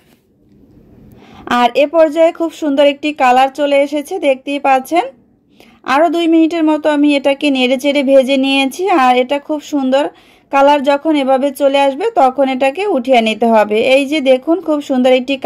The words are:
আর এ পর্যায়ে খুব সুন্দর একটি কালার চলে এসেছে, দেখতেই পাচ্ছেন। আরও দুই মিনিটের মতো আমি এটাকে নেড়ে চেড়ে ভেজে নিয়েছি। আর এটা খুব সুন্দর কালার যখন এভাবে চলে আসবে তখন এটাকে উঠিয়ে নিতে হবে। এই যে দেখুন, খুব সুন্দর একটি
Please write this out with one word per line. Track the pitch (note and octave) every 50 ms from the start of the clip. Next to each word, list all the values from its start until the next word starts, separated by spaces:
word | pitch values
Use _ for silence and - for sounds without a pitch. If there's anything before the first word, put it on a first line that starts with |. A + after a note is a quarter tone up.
| _ _ _ _ _ _ _ _ _ _ _ _ _ _ - - _ _ - - - - - - - - - - - - A#3+ A#3+
আর | A#3+ A#3 A#3+ C4+ C#4+
এ | C#4+ -
পর্যায়ে | E4 D#4+ D#4+ C#4+ E4 E4 E4 E4 -
খুব | E4 D#4+ D#4+ -
সুন্দর | E4 D4+ C#4 C#4 C#4+ D4 C#4
একটি | C#4+ - D4+ D4 -
কালার | C4+ B3 B3 B3+ C4+ C4+ C4 D4+
চলে | D4 C#4+ C#4+ C#4 C#4+
এসেছে, | C#4+ D4 D4+ C#4+ - F#4 F#4 D#4
দেখতেই | C#4+ C4 C4 - C#4 C#4+ C#4+ C#4+
পাচ্ছেন। | C#4 C4 C4 B3+ - D#4 E4+ A4+ C5+ - _ _ _ _ _ _ _ _ _ - _ _ _ - -
আরও | B3+ C#4+ E4 F4 D4+
দুই | E4+ E4+ D#4+
মিনিটের | E4 E4 D#4+ D#4 E4+ E4+ D#4 D#4
মতো | D#4 D4+ D4+ D#4 D4+
আমি | C#4+ C#4+ D4 C#4+ C#4
এটাকে | C4+ C#4+ C#4 C#4 D4 D4 C4+
নেড়ে | C4 B3+ B3 C4 C4
চেড়ে | C#4+ C#4+ C#4 D4 C#4 C4
ভেজে | C4+ C4+ C4 B3 C#4 C4+ C4
নিয়েছি। | C#4 C4+ C#4 C4+ C4+ C4 - F4+ G4+ F#4 D#4 C4
আর | B3+ B3+ B3
এটা | B3+ B3+ C#4+ C#4+ C#4+ -
খুব | D#4 D4 D4 -
সুন্দর | D4+ C#4+ C4+ C4 B3+ C#4 D4+ - - _ _ _ _ _ _ -
কালার | - C#4 C#4 C#4 D4 D4
যখন | B3+ C#4+ C#4 C#4+ C#4+ D#4+ D#4
এভাবে | D4 C4+ B3+ C4+ C4+ C4+ C#4+ C#4 -
চলে | C#4+ C#4 C#4 C#4 C#4
আসবে | C#4 C4+ C#4 F#4+ A#4 A#4 F4+
তখন | C4+ B3+ B3 C#4 C#4 C4
এটাকে | C4 B3+ C4 C4+ C#4 F#4 G4+ G#4 F4+
উঠিয়ে | C4+ A#3+ C4 C4 A#3
নিতে | A3+ A3 A3 G#3+ A#3
হবে। | A#3 A3+ A3 G#3 G#3 G#3+ A3 A#3+ - C4
এই | C#4 C#4+
যে | C4 D4+ D#4 C4 C4
দেখুন, | C4 B3+ C4 D#4 E4 F#4+ E4+
খুব | D#4+ D4+ D4 C#4+ -
সুন্দর | C#4 B3+ B3 C4
একটি | B3+ C4 B3+ C4 C#4 C4 -